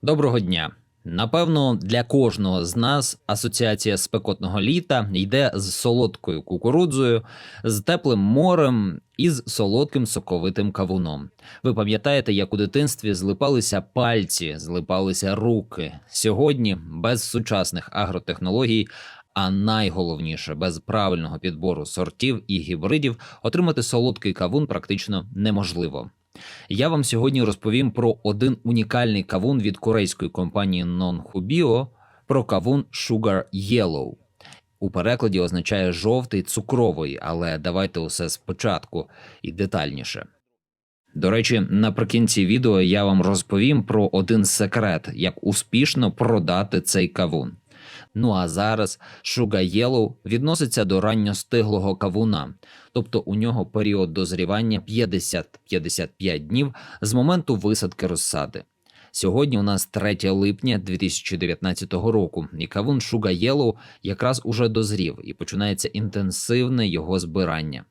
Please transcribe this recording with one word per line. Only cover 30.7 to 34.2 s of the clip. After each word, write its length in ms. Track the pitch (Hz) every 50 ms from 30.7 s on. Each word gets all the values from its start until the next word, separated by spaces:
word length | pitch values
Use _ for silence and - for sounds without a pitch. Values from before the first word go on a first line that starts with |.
| 92 90 90
Nonhubio, 1000 | 87 87 90 92 90 90 82 76 - - 95 90 101 143 170 175 139 113 120 135 131 _ _ _ _ _ _ _
про 180 | _ 131 135 120
кавун 400 | - 110 95 87 117 135 143 131 _ -
Sugar 520 | - - - 120 110 110 107 98 95 - - -
Yellow. 580 | 95 98 98 117 120 107 90 80 73 65 64 - -